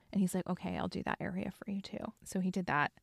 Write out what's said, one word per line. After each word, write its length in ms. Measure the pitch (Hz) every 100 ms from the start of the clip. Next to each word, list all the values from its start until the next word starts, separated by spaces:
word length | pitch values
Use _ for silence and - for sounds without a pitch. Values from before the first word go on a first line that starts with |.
| -
And 100 | 196
he's 140 | 185
like, 140 | 185 -
"Okay, 300 | 180 - 180
I'll 100 | 185
do 140 | 196
that 160 | - -
area 300 | 196 185 196
for 200 | - -
you 120 | 196
too." 320 | - - - -
So 160 | - 190
he 100 | 185
did 140 | 190 180
that. 260 | 147 147 -